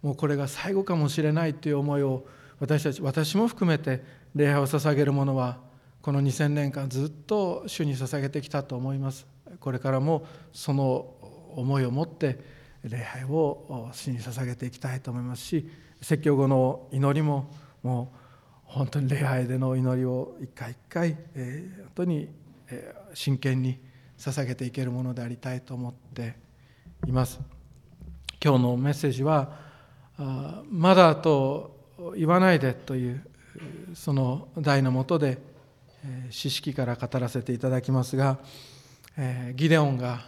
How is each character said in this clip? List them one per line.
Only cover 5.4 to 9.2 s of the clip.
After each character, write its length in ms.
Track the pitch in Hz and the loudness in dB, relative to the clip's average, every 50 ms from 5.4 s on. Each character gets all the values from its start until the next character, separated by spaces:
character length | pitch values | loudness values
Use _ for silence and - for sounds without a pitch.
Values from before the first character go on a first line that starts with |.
| 127 123 120 - - - - - _ - - - | 0 -2 -4 -8 -14 -20 -20 -20 _ -20 -20 -10
こ 100 | - - | -4 -2
の 80 | 139 139 | 0 2
二 100 | 139 139 | 2 2
千 240 | 131 - 156 147 147 | 2 2 0 2 2
年 160 | 147 143 139 | 2 0 -2
間 180 | 135 147 139 135 | -2 -4 -6 -4
ず 160 | 123 131 139 | -2 -2 -4
っ 40 | 156 | -4
と 540 | 151 - - - 220 214 196 180 175 165 - - | -6 -10 -6 -2 0 0 0 0 -2 -4 -6 -8
主 160 | - - 170 | -4 -2 -2
に 120 | 147 139 | 0 0
捧 260 | 127 135 127 156 147 | -2 -4 -4 -2 -2
げ 80 | 135 139 | -4 -2
て 120 | 143 151 | -4 -4
き 80 | 135 - | -8 -4
た 140 | - 147 135 | -4 -6 -4
と 120 | - 139 | -4 -6
思 180 | 123 127 131 139 | -4 -4 -2 -2
い 60 | 135 | -2
ま 120 | 135 135 | -2 -4
す。 160 | 131 - | -6 -6